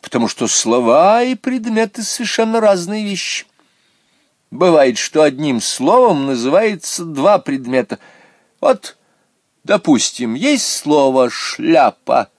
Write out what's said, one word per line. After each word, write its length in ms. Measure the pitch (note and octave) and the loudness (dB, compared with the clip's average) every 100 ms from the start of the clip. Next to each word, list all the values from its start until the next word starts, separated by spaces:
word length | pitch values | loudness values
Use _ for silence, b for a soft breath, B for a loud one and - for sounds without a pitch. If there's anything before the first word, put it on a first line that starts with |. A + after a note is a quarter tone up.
потому 280 | - - A2+ | -4 -4 -4
что 180 | - B2 | -4 -2
слова 760 | - A2+ A#2+ A#2+ C3 F3+ A3+ | -2 0 0 4 4 4 2
и 100 | B3 | 0
предметы 680 | B3+ - B3+ A3 A3 A3+ - | -4 -4 -6 -4 -2 -2 -4
совершенно 560 | G#3 - A#3+ - A3 A3+ | -10 -8 -6 -2 0 2
разные 440 | G#3+ F#3+ E3+ G#3+ | 2 2 -2 -6
вещи. 400 | G#3 G3 - - - _ _ _ _ _ _ _ _ _ _ | -6 -8 -8 -10 -12 _ _ _ _ _ _ _ _ _ _
Бывает, 460 | B2 F3+ D#3+ C3+ A2+ | 0 4 6 4 2
что 240 | - D#3 | -4 2
одним 380 | D3+ C3 D3+ A#2+ | 2 2 -2 -2
словом 680 | - - C3 A#3+ B3 D#3 C#3 | -4 -2 2 4 4 2 -2
называется 800 | B2+ A#2+ E3+ A3 G3 - - | -4 0 2 0 -4 -10 -10
два 360 | E3+ C#3+ D#3+ G3+ | -8 -2 2 2
предмета. 580 | - C3+ B2 C3 A2+ - b b b b b b | 0 -8 -2 -2 -2 -8 b b b b b b
Вот, 360 | - B3 - _ _ _ _ _ _ _ | 0 0 -4 _ _ _ _ _ _ _
допустим, 680 | - G3+ F#3+ C3 - - B2 | -4 -2 2 2 2 -6 -6
есть 340 | A#2 B3+ C#4+ - | -4 -2 -2 -2
слово 600 | - D3 D3+ C3+ C3 D3+ | -8 0 2 2 2 0
«шляпа». 1000 | - - - - D#3+ B2 - - C3 G#2+ | -2 -10 -6 0 4 2 0 -2 -2 -2